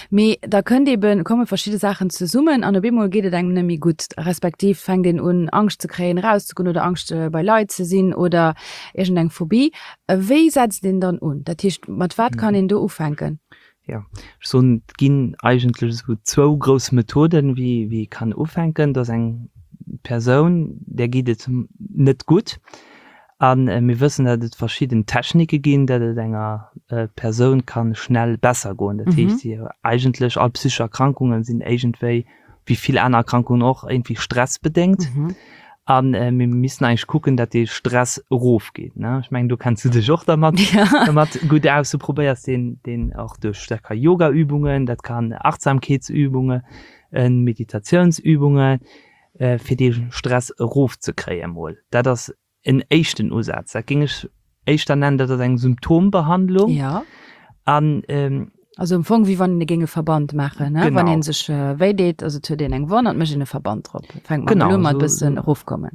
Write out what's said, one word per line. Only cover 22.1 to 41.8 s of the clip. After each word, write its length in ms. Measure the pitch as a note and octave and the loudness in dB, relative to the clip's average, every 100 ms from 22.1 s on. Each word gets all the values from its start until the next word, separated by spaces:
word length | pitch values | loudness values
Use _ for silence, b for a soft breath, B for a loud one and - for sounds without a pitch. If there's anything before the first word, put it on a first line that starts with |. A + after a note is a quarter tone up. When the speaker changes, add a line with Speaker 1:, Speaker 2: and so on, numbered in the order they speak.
| C3+ | 2
Speaker 2:
gut. 340 | - F3 - - B B B B B B B _ | 2 2 2 -10 B B B B B B B _
Und, 300 | C3 B2+ B2+ | 2 4 2
äh, 140 | A2 | 2
wir 180 | B2 A#2+ | 0 2
wissen, 240 | C#3+ - | 0 2
dass 140 | B2+ A#2 | 0 0
es 120 | A2+ | -2
verschiedene 500 | - A#2 - C3 A2+ | -6 -8 -4 0 0
Techniken 560 | G#2 B2 - E3 E3 D3+ | 0 -2 2 2 2 0
gibt, 300 | D3 C#3 C3 | 2 2 2
dass 100 | B2 | 0
es 160 | A#2 A#2 | 0 -2
einer, 540 | A2 A2 G#2+ G#2+ - - - | -4 -4 -6 -8 -12 -20 -8
äh, 200 | A#2 A2 | -6 -6
Person 580 | - A2+ A2 C3 C3+ - | -6 -4 2 4 2 0
kann 280 | A#2+ A2+ | -2 -2
schnell 440 | A2 - A#2+ A#2 A2 | -4 0 0 0 0
besser 360 | B2 A#2+ G2+ | 0 0 -6
gehen. 240 | G2 G2+ G#2 | -4 -4 -2
Das 100 | B2+ D#3 | 0 2
Speaker 1:
Mhm. 120 | F#3 | 2
Speaker 2:
heißt, 160 | A#3+ | 0
die 160 | A#2 A2 A2+ - | -4 -8 -10 -6
eigentlich 560 | A2+ B2 C3 B2 B2 - | -2 2 2 0 -2 0
alle 120 | B2 | -2
psychische 320 | - C3+ - | 0 -4 -2
Erkrankungen 600 | A#2 - C3+ C3+ B2+ A2+ | -4 0 0 2 0 0
sind 160 | A#2 A#2 | -2 -4
irgendwie, 640 | - A#2+ A#2+ A#2 A#2+ A#2+ - b b b | -2 -2 -2 -2 -2 -2 -4 b b b
wie 120 | - A2+ | -4 -2
viele 260 | - A#2 | 0 2
andere 180 | B2 A#2 | 4 2
Erkrankungen 420 | - B2 A#2 A#2+ | 2 0 2 2
auch, 220 | A#2+ C3 | 2 0
irgendwie 320 | - B2+ A#2+ A2+ | -2 -4 -4 -6
stressbedingt. 960 | - B2 B2+ - D#3 E3+ F3+ F#3+ D3 | -4 -2 -2 -2 -2 0 2 2 0
Speaker 1:
Mhm. 200 | C#3 D#3+ F#3+ B B B B - | -4 -4 -6 B B B B 0
Speaker 2:
Und, 280 | C3 C3 | 2 2
äh, 160 | G#2+ B2 | 0 0
wir 140 | B2 B2 | 0 2
müssen 380 | B2 C3 - B2 | 0 -2 0 0
eigentlich 200 | A#2 - | 0 0
gucken, 300 | D#3 C#3+ B2 | -2 0 0
dass 140 | A#2 | 0
der 160 | A#2+ A2+ | -2 -2
Stress 580 | - A#2+ B2 B2 - - | -4 -2 0 0 -4 -4
raufgeht, 640 | B2 B2 A2 - - - - | 0 2 2 0 -12 -14 -8
ne? 240 | A2 C3 | -6 -6
Ich 80 | A#2 | -4
meine, 180 | B2 A#2+ | -2 -2
du 100 | A#2+ | -2
kannst 260 | B2 A2+ | -2 -2
dich 260 | B2+ A#2+ G#2+ | 2 2 2
auch 140 | E3 | 2
damit, 340 | - D#3 D#3+ F3+ | 2 2 4 4
Speaker 1:
<laughs> 140 | G3+ | 4
Ja. 140 | G3+ G3+ C#4+ | 4 4 4
Speaker 2:
damit 420 | - D3+ D3+ - D3+ | 4 4 2 0 2
gut 200 | D3+ C#3+ | 4 4
ausprobieren, 680 | D3 | 2